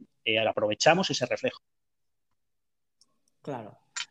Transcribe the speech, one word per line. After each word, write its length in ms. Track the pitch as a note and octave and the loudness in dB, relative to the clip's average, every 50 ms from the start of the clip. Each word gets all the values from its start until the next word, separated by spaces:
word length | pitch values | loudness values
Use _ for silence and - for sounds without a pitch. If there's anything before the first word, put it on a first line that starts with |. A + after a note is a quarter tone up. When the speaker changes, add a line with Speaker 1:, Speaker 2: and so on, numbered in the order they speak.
| - - _ _ - | -20 -20 _ _ -4
Speaker 1:
eh, 120 | A#2 A2 A2 | -2 0 2
aprovechamos 720 | A2 A2 - - A2 G#2+ G#2+ - - D#3 E3 F#3 F#3+ - | 2 0 0 0 0 0 0 2 4 4 6 4 4 -2
ese 140 | C#3+ - C3 | -2 -4 -4
reflejo. 360 | - A2+ - - B2 - - _ _ _ _ _ _ _ _ _ _ _ _ _ _ _ _ _ _ _ _ _ _ _ _ _ _ _ _ _ _ _ _ _ _ _ _ - | -4 -4 -2 -4 -4 -6 -6 _ _ _ _ _ _ _ _ _ _ _ _ _ _ _ _ _ _ _ _ _ _ _ _ _ _ _ _ _ _ _ _ _ _ _ _ -12
Speaker 2:
Claro. 360 | - C#3 A#2+ A2 G2+ - - _ _ - - - - | -12 -10 -10 -12 -14 -20 -20 _ _ -10 -10 -10 -10